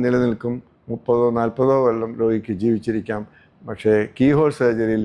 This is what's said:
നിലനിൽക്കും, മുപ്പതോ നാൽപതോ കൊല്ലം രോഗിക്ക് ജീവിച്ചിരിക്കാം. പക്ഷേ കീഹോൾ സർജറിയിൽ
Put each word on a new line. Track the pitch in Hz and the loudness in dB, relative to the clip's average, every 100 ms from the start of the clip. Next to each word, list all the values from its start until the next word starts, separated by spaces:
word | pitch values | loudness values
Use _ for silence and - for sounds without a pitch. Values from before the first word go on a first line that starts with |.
നിലനിൽക്കും, | 123 123 123 110 120 123 - _ - | 0 2 0 -2 -6 -8 -12 _ -12
മുപ്പതോ | 117 - 120 120 117 | -8 -2 0 2 0
നാൽപതോ | 117 113 131 135 | -2 0 0 2
കൊല്ലം | 127 113 113 117 | 2 0 -4 -2
രോഗിക്ക് | 113 113 113 95 | -2 0 -4 -2
ജീവിച്ചിരിക്കാം. | 113 113 107 110 98 107 107 - _ _ - | 0 0 -2 -4 -4 -8 -10 -18 _ _ -14
പക്ഷേ | 107 107 107 107 - | -4 2 2 0 0
കീഹോൾ | 131 147 156 147 | 2 4 2 2
സർജറിയിൽ | 123 113 113 110 | 0 2 0 0